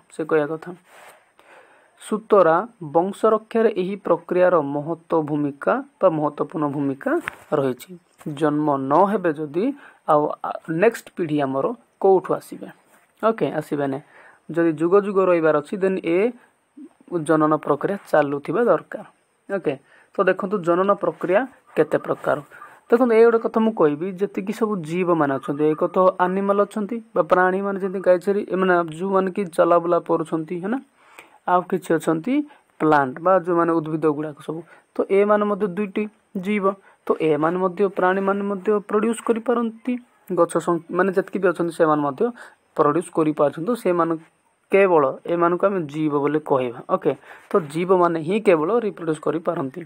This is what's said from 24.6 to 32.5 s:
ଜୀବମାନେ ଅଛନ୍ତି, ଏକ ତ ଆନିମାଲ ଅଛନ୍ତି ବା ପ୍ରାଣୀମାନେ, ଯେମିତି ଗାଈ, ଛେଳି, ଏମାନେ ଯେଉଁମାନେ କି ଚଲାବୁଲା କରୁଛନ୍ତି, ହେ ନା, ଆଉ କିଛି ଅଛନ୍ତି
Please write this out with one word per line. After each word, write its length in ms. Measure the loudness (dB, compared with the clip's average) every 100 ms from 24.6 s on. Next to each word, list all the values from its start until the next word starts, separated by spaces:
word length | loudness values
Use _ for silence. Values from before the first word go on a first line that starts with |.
| -4 -4
ଜୀବମାନେ 540 | -4 -4 0 2 0
ଅଛନ୍ତି, 300 | -2 -4 -2 0
ଏକ 80 | 0 -2
ତ 80 | 2 2 2
ଆନିମାଲ 360 | 0 0 0 0 0
ଅଛନ୍ତି 300 | -2 -6 -8 -6
ବା 120 | -4
ପ୍ରାଣୀମାନେ, 560 | 2 2 2 0 -4 -4
ଯେମିତି 200 | -6 -2 2
ଗାଈ, 120 | 2
ଛେଳି, 240 | 2 -2 -2
ଏମାନେ 200 | -2 2 2 0
ଯେଉଁମାନେ 340 | -6 -2 0 0
କି 80 | -4 -6
ଚଲାବୁଲା 480 | 2 4 4 2 -2 0
କରୁଛନ୍ତି, 480 | -2 -2 -6 -6 -8
ହେ 60 | -6
ନା, 80 | -6 -8 _ _ -20 -20 _ 0
ଆଉ 120 | 0 0
କିଛି 240 | -6 0
ଅଛନ୍ତି 400 | -2 0 -2 0 -2 -2